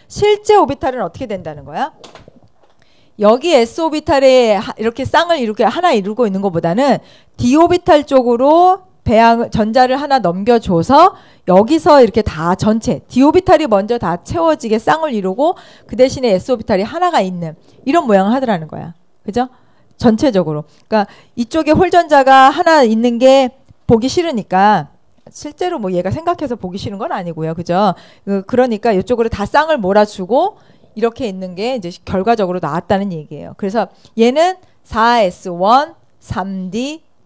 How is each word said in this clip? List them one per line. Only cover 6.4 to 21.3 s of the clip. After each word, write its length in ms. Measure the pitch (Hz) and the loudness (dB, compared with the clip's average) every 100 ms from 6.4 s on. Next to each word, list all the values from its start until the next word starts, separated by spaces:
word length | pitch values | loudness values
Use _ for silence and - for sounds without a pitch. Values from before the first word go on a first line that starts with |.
것보다는 560 | 202 170 165 185 277 202 - _ _ - | -4 -2 -2 0 0 0 -4 _ _ -4
D 180 | 240 285 | 0 4
오비탈 500 | 339 359 - 302 285 | 4 2 2 2 4
쪽으로 760 | 269 240 240 269 330 359 381 _ _ | 2 2 2 4 4 4 2 _ _
배양, 460 | - 220 226 233 233 | 0 4 4 2 -2
전자를 500 | - 214 233 254 254 | -4 0 2 2 0
하나 180 | 285 269 | -2 0
넘겨줘서 960 | 185 175 208 233 233 170 165 277 370 - _ _ - | 0 -2 0 0 0 -2 2 4 4 2 _ _ 2
여기서 540 | 185 220 320 349 294 | 2 4 2 4 6
이렇게 200 | 233 220 | 4 2
다 340 | 208 160 165 185 | -4 -4 -4 -2
전체 440 | 214 226 - 156 - | 0 -2 -2 -6 -4
D 140 | 247 | 0
오비탈이 460 | 285 339 370 320 302 | 2 2 4 2 2
먼저 300 | 202 202 240 | 0 0 -4
다 260 | 196 175 | -4 -6
채워지게 560 | - 339 330 311 226 220 | -6 -2 -2 -2 -2 -4
쌍을 340 | - 311 311 | 0 -2 -2
이루고 420 | 220 190 190 302 370 - - _ | -4 -4 -2 -2 -4 -10 -20 _
그 80 | 214 | 0
대신에 340 | 262 277 247 | 0 0 -2
S 240 | 185 - | -2 -2
오비탈이 300 | 247 226 196 | -6 -2 -4
하나가 380 | 214 320 359 311 | -4 -4 -2 0
있는 340 | 190 180 165 156 _ _ - | -2 -4 -10 -12 _ _ -2
이런 220 | 330 285 | 0 2
모양을 260 | 202 190 | 2 2
하더라는 340 | 254 254 185 156 | 0 -2 -4 -6
거야. 260 | 156 165 - _ _ | -14 -14 -18 _ _
그죠? 260 | - 202 254 _ _ _ _ - | -8 -6 -6 _ _ _ _ -2
전체적으로. 680 | 240 220 302 196 156 151 156 _ _ | 0 2 0 0 -2 -4 -10 _ _
그러니까 240 | 220 202 - _ | -4 -4 -8 _